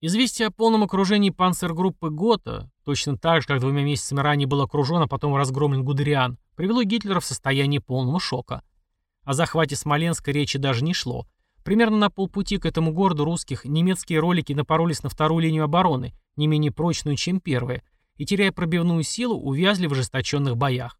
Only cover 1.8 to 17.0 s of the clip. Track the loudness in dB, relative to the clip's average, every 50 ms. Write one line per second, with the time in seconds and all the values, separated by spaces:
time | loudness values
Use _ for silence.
1.8 | 0 0 0 _ -6 -6 -4 -2 2 2 2 0 _ -8 -10 -10 -10 -12 _ _
2.8 | _ -4 -4 -2 -2 -2 -4 0 2 4 4 4 4 2 0 0 2 0 0 0
3.8 | 0 0 -2 -2 -4 -4 -2 0 2 2 2 2 0 0 0 0 0 0 0 0
4.8 | 0 2 2 2 0 0 -2 -4 -2 0 0 2 0 0 0 0 0 2 2 0
5.8 | 0 0 0 0 0 2 2 2 0 0 -2 -8 _ _ _ -6 -2 0 0 0
6.8 | 2 0 0 -2 -2 -2 -2 -2 -2 -4 -10 -6 _ -2 0 0 0 0 0 -2
7.8 | -2 _ -4 -2 0 0 0 -2 -2 -4 -6 -8 -6 -8 -10 -12 -12 _ _ _
8.8 | _ _ _ _ _ _ _ _ _ -4 0 0 0 0 2 0 0 0 -2 -6
9.8 | -2 -2 0 0 0 0 -2 -4 -4 -4 -2 -2 -2 -2 -2 -2 -2 0 0 0
10.8 | 0 0 -2 -2 -4 -6 -6 -8 -10 _ _ _ _ _ _ _ _ 0 2 4
11.8 | 4 4 4 2 2 0 0 -2 -6 -4 -2 -4 -4 -2 -2 -2 -2 -2 0 0
12.8 | 0 0 0 2 2 2 2 2 0 0 0 -4 -4 -8 -10 -10 -6 -2 0 2
13.8 | 2 2 0 -2 -4 -2 0 0 2 2 2 0 0 -2 -2 -4 -2 0 2 2
14.8 | 2 2 0 -2 -4 -8 -4 0 0 2 2 2 2 2 2 0 0 2 2 2
15.8 | 2 2 2 0 -4 -6 -12 -14 _ _ _ -2 0 2 2 2 2 0 0 -2
16.8 | -2 -2 -2 -2